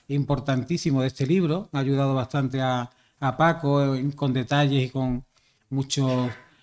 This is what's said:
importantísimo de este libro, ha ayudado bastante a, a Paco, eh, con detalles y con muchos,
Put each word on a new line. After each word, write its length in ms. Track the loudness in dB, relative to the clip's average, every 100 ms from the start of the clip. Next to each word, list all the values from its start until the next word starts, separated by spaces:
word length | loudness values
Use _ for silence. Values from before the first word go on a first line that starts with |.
| -4
importantísimo 920 | -4 0 -2 0 -2 -2 -2 0 0
de 60 | 0
este 180 | -2 0
libro, 440 | 2 2 -2 -4
ha 80 | -4
ayudado 340 | 0 2 2
bastante 480 | 0 -2 -2 -2 -2
a, 280 | 0 -2 -4 _ _ -4
a 180 | -4 2
Paco, 580 | 2 2 2 2 2 0
eh, 160 | -2 -2
con 180 | 0
detalles 540 | 0 0 2 4 2 0
y 20 |
con 340 | -2 -2 -4 -8 _ _ _ -6
muchos, 600 | -4 -2 0 2 2 -2 -6 -20 _